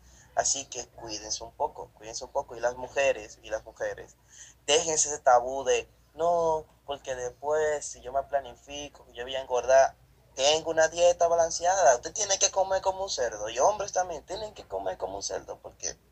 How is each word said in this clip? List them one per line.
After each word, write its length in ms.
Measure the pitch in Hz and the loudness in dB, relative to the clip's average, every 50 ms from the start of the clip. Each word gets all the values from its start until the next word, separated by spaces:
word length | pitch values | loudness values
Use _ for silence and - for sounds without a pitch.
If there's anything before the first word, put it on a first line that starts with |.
| _ - - - - - - | _ -20 -20 -20 -20 -8 -4
Así 280 | - 113 - - 143 135 | -2 0 0 -2 -4 -6
que 200 | - - 127 120 - | -10 -12 -12 -12 -14
cuídense 520 | _ - 113 113 110 104 107 107 - - 117 | _ -16 -14 -12 -12 -10 -8 -8 -8 -8 -10
un 100 | 117 - | -10 -8
poco, 380 | - 139 156 - - 90 - _ | -6 -6 -6 -6 -8 -16 -16 _
cuídense 300 | - 107 110 113 - 131 | -18 -16 -14 -14 -12 -12
un 60 | 123 | -8
poco. 260 | - 139 120 - 127 | -8 -8 -8 -8 -6
Y 40 | 117 | -4
las 160 | 113 120 123 | -4 -4 -4
mujeres, 640 | 123 127 123 - 143 139 135 123 110 107 110 - - 113 | -4 -10 -6 -2 0 2 2 0 -2 -4 -16 -18 -20 -12
y 80 | 110 | -8
las 140 | 107 110 - | -8 -8 -8
mujeres, 520 | 113 110 - 117 104 101 - - - - _ _ _ - - - - - _ _ | -10 -10 -8 -6 -6 -8 -8 -14 -18 -20 _ _ _ -20 -20 -20 -20 -20 _ _
déjense 440 | - 143 160 165 165 156 151 - 147 | 0 0 2 2 0 0 0 -2 -2
ese 100 | 147 147 | -4 -2
tabú 460 | - 135 123 123 120 127 135 135 135 | 4 4 4 6 4 2 -4 -4 0
de, 260 | 131 123 117 110 - _ _ _ _ - | 0 0 0 0 -4 _ _ _ _ -6
"No, 500 | 143 - 175 175 170 165 165 160 156 156 _ _ _ _ | -2 0 2 2 2 2 2 0 -2 -4 _ _ _ _
porque 280 | - 143 135 - 139 131 | -12 -12 -10 -8 -10 -8
después, 680 | 127 123 123 120 _ 139 147 151 156 156 151 151 147 - | -6 -8 -8 -10 _ -4 -2 0 0 0 0 -2 -2 -6
si 160 | - - 127 | -8 -14 -14
yo 120 | 120 123 131 | -10 -6 -4
me 100 | 139 139 | -4 -4
planifico, 840 | - 143 139 135 123 117 - _ 143 143 143 147 139 - - - | -2 -2 -4 -4 -6 -14 -18 _ -16 -14 -12 -12 -14 -16 -20 -20
que 80 | - 120 | -16 -12
yo 120 | 120 120 | -10 -8
voy 100 | 131 135 | -6 -6
a 80 | 131 135 | -8 -4
engordar", 540 | 131 127 120 117 120 131 135 135 - - _ _ _ _ _ _ _ - | -2 -2 0 2 6 6 8 6 6 2 _ _ _ _ _ _ _ -4
tengo 360 | - 131 139 156 160 160 160 | 0 2 4 4 2 0 0
una 180 | 165 160 160 160 | 2 2 2 2
dieta 400 | 165 170 170 175 175 175 170 170 | 4 4 6 6 6 6 4 4
balanceada. 680 | 170 170 165 165 165 - 170 175 190 196 180 147 127 | 4 4 2 2 0 0 0 2 4 6 6 6 6
Usted 160 | 120 - 165 - | 6 2 -4 -6
tiene 260 | - 214 202 196 196 | -6 -4 -2 0 0
que 120 | - 185 | 0 2
comer 300 | - 196 185 190 190 190 | 2 2 2 2 0 0
como 220 | - 190 185 190 190 | 0 0 -2 -2 -4
un 80 | 196 | -4
cerdo, 400 | - - 127 113 107 104 104 110 | -2 -2 -2 -2 -4 -6 -8 -6
y 80 | 117 123 | 0 4
hombres 340 | 143 185 208 208 196 202 - | 4 4 4 2 -2 -4 -2
también 320 | 190 185 185 170 147 - | -2 -2 -2 -4 -10 -10
tienen 300 | - 175 214 220 214 214 | -10 -10 -8 -8 -10 -12
que 120 | - - | -14 -12
comer 300 | - 196 190 - 95 185 | -8 -8 -6 -4 -6 -6
como 200 | - - 92 95 | -6 -6 -8 -6
un 60 | 98 98 | -6 -8
cerdo, 360 | - 95 85 - - - - | -6 -6 -8 -8 -10 -14 -14
porque 380 | - - - - - - - - _ _ | -16 -20 -16 -12 -12 -12 -12 -12 _ _